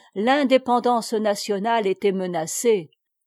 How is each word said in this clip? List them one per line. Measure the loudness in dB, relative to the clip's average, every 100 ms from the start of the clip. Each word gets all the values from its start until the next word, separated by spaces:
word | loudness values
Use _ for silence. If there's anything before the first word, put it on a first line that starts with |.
| _
l'indépendance | -4 0 2 4 2 2 0 2 0 -2
nationale | -2 -2 -2 -4 -4 0 0 0
était | 0 0
menacée, | 0 -2 -4 -4 -2 0 0 -2 _ _ _